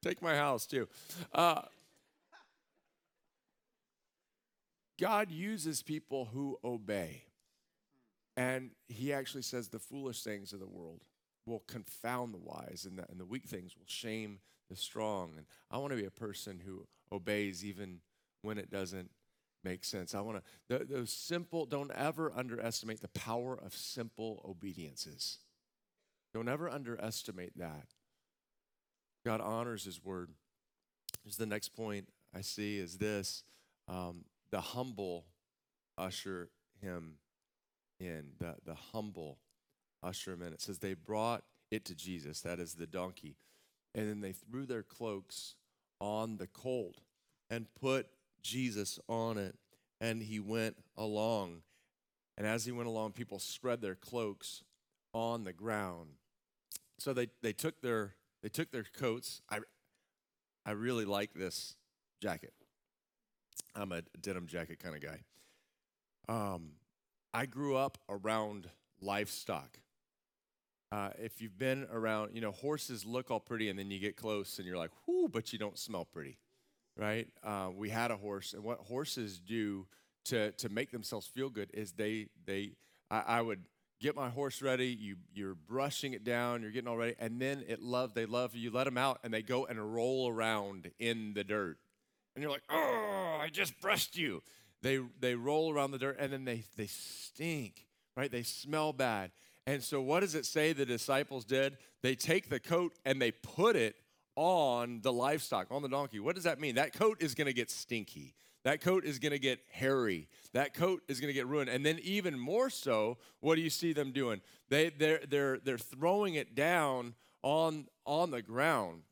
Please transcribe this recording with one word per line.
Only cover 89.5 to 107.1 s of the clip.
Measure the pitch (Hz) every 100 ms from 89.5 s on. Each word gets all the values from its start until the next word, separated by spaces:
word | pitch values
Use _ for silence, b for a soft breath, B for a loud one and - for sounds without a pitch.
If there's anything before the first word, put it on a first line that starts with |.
| 127 135
and | 113 107
roll | 117 120 131 127
around | 113 113 110 101 98 87 -
in | 117 117 107
the | 104
dirt. | 101 107 95 76 _ _ _ _ _ -
And |
you're | 147
like, | 143 -
"Oh, | 156 147 220 214 196 185 156
I | 151
just | 160 185 120
brushed | 190 196 - 175
you." | 156 87 B B B B
They, | 127 135 123 -
they | 123
roll | 120 120 151 160
around | 147 139
the | 139
dirt, | 135 135
and | 139
then | 135 131
they, | 117 110 -
they | 104
stink, | - - - - - 160 160 110 - - _ _ -
right? | 139
They | 123
smell | 120 - 139 156 156
bad. | 135 131 107 92 _ B B -
And | 139
so | 117 143
what | 131 160
does | 190 156
it | 127
say | 160 151
the | 151 131
disciples | 120 - 165 143 135
did? | 110 131 135 139 B B
They | 127
take | 131 - 170 -
the | 131
coat | - 170 175 -
and | 135 135
they | 123
put | - - - 208 202
it | 110 - _ b b -
on | 160 180 143 120 120 120
the | 110
livestock, | 123 131 151 - 110 92
on | 131
the | 143
donkey. | 139 143 110
What | 110 185
does | 170
that | 139
mean? | 147 120
That | 147
coat | - 220